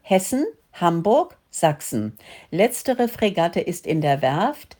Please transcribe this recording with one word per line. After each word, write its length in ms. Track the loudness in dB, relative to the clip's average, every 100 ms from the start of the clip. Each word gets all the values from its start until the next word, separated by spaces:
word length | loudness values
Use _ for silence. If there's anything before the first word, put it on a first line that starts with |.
Hessen, 420 | 0 0 2 -2 -2 -6 _
Hamburg, 640 | 0 0 2 2 2 2 -6 _
Sachsen. 600 | 0 0 0 -6 -6 -6 -8 -20 -20 -10
Letztere 580 | 0 0 0 -4 -2 -2
Fregatte 540 | 0 -2 0 -2 0
ist 240 | -4 -6 -4
in 160 | -2
der 200 | 0 0
Werft. 540 | 0 0 -2 -4 -16 -20